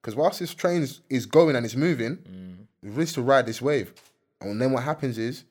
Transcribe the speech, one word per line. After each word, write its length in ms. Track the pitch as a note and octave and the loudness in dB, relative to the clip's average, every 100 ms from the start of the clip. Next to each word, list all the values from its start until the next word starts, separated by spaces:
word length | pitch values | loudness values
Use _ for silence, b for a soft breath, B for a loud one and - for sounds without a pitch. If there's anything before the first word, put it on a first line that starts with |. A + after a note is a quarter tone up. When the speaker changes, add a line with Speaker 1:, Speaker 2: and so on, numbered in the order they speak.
Speaker 1:
'cause 120 | - A2 | -8 0
whilst 220 | E3 - | 0 0
this 140 | F3+ | -10
train 280 | - F3 F3 | -2 0 0
is, 180 | C3+ - _ | -2 -6 _
is 160 | C3 G#2 | -4 4
going 300 | D#3 E3 C3 | 6 6 4
and 100 | A#2 | -2
it's 100 | A#2 | 0
moving, 400 | E3 C3+ A2+ F3+ | 0 0 -2 -6
Speaker 2:
Mm. 480 | - F#2 F#2 F2+ G#2+ _ | -12 -16 -16 -18 -20 _
Speaker 1:
we 80 | G2+ A#2 | -8 -4
need 120 | E3 | -2
to 140 | C#3+ | -2
ride 220 | B2 C3+ A2+ | 4 4 4
this 140 | A2 | -2
wave. 320 | C3 C#3+ F#2 - _ _ _ _ | 0 0 -2 -14 _ _ _ _
And 200 | G2+ G#2+ | -8 -2
then 100 | B2+ | 0
what 100 | C3 | 0
happens 320 | C3+ D3+ C#3 A2+ | -2 -4 -4 -4
is 260 | A#2 B2+ - | -6 -6 -16